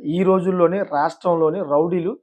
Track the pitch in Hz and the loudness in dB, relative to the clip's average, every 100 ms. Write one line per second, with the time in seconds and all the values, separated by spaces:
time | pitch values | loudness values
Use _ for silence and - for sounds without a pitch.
0 | 170 170 190 190 180 185 170 190 190 147 | -4 0 2 2 0 2 2 2 -4 -2
1 | 160 - 180 165 156 180 156 143 165 180 | -2 -2 -2 0 0 -2 0 0 0 -2
2 | 170 262 | -4 -6